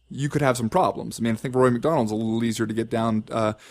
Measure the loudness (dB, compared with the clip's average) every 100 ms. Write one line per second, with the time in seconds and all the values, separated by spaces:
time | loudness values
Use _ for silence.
0 | _ -6 -2 0 2 2 0 2 2 0
1 | -8 -4 -2 -2 -2 4 4 4 2 2
2 | 0 -2 -2 0 0 0 -2 -2 -2 -2
3 | 0 0 -2 -2 -2 -2 -12